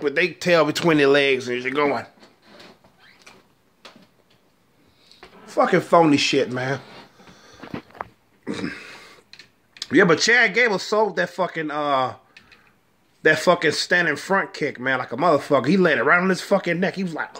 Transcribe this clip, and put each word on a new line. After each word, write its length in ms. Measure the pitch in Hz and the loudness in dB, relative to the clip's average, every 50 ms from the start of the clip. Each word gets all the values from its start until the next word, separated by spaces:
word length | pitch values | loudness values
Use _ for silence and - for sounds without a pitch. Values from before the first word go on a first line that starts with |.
with 140 | 156 143 139 | -6 -4 -2
they 140 | 160 175 175 | -2 -2 -4
tail 360 | 147 - - 180 170 165 151 | -4 -4 0 2 2 4 2
between 340 | 147 - - - 170 160 147 | 2 0 0 2 2 4 4
their 100 | 139 135 | 4 4
legs 400 | 143 143 139 139 135 123 113 123 | 4 4 4 2 0 0 -2 -4
and 120 | 123 123 | -6 -6
you're 120 | 123 131 | -6 -4
going. 320 | 135 147 143 143 123 - - - _ _ - - _ _ _ _ - - - - - _ _ _ _ _ _ _ _ _ _ - - _ _ _ _ _ _ _ _ _ - - - - - _ _ _ _ _ _ _ _ _ _ _ _ _ _ _ _ _ _ _ _ _ _ _ - - - - - | -2 -2 0 0 -2 -4 -6 -12 _ _ -20 -20 _ _ _ _ -20 -20 -20 -20 -20 _ _ _ _ _ _ _ _ _ _ -20 -20 _ _ _ _ _ _ _ _ _ -20 -20 -20 -20 -20 _ _ _ _ _ _ _ _ _ _ _ _ _ _ _ _ _ _ _ _ _ _ _ -20 -20 -20 -20 -20
Fucking 340 | - - 320 262 - 185 170 | -6 -2 -2 0 2 2 0
phony 360 | 160 - 185 170 165 156 143 | 2 4 4 6 6 6 4
shit, 360 | 135 - - 151 135 113 110 | 2 2 0 0 0 -2 -2
man. 280 | 127 127 127 135 139 127 - - - - - - _ _ - - - - - - - - - - - - - _ - - - - _ _ _ _ _ _ _ | -4 -6 -6 -6 -6 -8 -10 -14 -20 -20 -20 -20 _ _ -20 -20 -20 -20 -20 -20 -20 -20 -18 -16 -16 -16 -16 _ -16 -16 -16 -16 _ _ _ _ _ _ _
<clears throat> 60 | - - - 98 82 - - - - - - - - - - _ _ - - - _ _ _ _ _ _ - - - | -12 -10 -10 -10 -10 -12 -14 -16 -20 -20 -20 -20 -20 -20 -20 _ _ -20 -20 -20 _ _ _ _ _ _ -16 -8 0
Yeah, 120 | 117 165 196 | 2 4 4
but 160 | 170 156 - | 4 4 2
Chad 340 | - 214 233 247 233 208 170 | 2 2 2 2 2 0 0
Gable 240 | 233 247 233 196 175 | 0 0 0 0 -4
sold 380 | - - 214 208 220 202 165 | -4 -2 0 0 0 0 -2
that 120 | 180 175 175 | -4 -6 -4
fucking, 420 | - - 185 - - 165 156 151 | -4 -6 -6 -6 -6 -8 -8 -6
uh, 440 | 143 151 147 143 139 131 131 - - - _ _ _ - - _ - _ _ _ _ _ _ _ _ _ _ _ _ _ - | -6 -4 -2 0 0 0 0 -2 -6 -10 _ _ _ -20 -20 _ -20 _ _ _ _ _ _ _ _ _ _ _ _ _ 2
that 140 | 156 156 151 | 2 2 4
fucking 340 | - 185 170 170 - 143 | 2 2 2 2 2 0
standing 440 | - - - - 180 175 170 160 143 | -2 -2 -2 -2 0 0 0 0 -2
front 380 | 139 - - 196 190 165 - - | -4 -4 -2 -2 -2 -2 -4 -6
kick, 260 | - 156 131 113 - | -8 -8 -6 -6 -6
man, 180 | 123 131 135 127 | -4 -4 -2 -2
like 140 | 123 - | -4 -6
a 40 | 120 | -4
motherfucker. 520 | 123 160 180 151 139 - - 147 131 117 139 | 0 2 2 2 2 2 2 0 2 2 2
He 80 | 190 | 2
laid 220 | 190 180 165 139 120 | 2 2 2 2 2
it 40 | |
right 160 | 113 147 170 180 | 2 2 2 2
on 120 | 185 190 | 2 0
his 100 | 185 - | -2 -4
fucking 400 | - - 202 190 - 180 170 170 | -2 -2 -2 -2 0 -2 -4 -2
neck. 140 | 190 170 - | -2 -4 -4
He 100 | 190 196 | -6 -6
was 80 | 170 | -6
like, 160 | 156 135 110 - - | -6 -8 -10 -10 -10